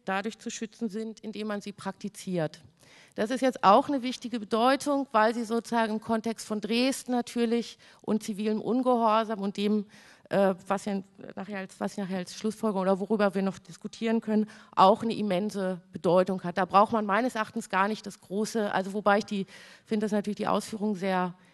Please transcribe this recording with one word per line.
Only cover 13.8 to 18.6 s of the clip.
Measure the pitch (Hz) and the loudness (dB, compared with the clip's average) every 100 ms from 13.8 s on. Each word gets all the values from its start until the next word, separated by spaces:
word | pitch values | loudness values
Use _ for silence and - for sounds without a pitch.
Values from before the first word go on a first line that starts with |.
| 208 - 226 226 | -14 -6 -2 0
können, | 214 214 214 - - - | 2 0 0 -4 -2 6
auch | 190 226 | 8 6
eine | 226 - | 2 -2
immense | 208 180 208 190 185 180 - | 0 0 -2 -2 -4 -4 -10
Bedeutung | - 185 180 185 185 | -4 2 4 4 -2
hat. | 175 185 | -4 -2
Da | 185 | 4
braucht | 190 220 | 6 6
man | 226 208 | 2 0
meines | 202 254 226 | 0 0 -2
Erachtens | 214 233 - | -6 -8 -2
gar | 185 202 | 0 0
nicht | 208 202 | -2 -8
das | - | -14
große, | - 196 220 226 | -8 -4 -2 -2